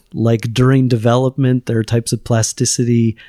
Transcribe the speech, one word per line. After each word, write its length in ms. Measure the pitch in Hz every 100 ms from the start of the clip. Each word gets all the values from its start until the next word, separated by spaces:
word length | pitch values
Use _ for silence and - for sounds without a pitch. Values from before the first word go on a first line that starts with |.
| _
Like, 400 | - 113 117 117
during 340 | 113 127 135 131
development, 760 | 120 117 120 131 135 131 127 -
there 140 | 117
are 40 |
types 300 | 110 120 -
of 100 | 117
plasticity 920 | - 117 110 - 123 - 120 117 113 110